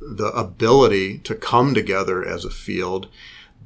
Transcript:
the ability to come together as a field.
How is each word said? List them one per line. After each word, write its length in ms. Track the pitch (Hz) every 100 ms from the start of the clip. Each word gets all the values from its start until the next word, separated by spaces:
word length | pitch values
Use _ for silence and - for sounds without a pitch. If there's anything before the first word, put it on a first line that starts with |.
the 320 | - 104 107 120
ability 840 | 98 - 113 139 120 98 95 101
to 140 | -
come 400 | 110 - 120 139
together 520 | 110 95 95 92 90 87
as 180 | 90
a 60 | -
field. 580 | - - 92 90 95 - - - - - _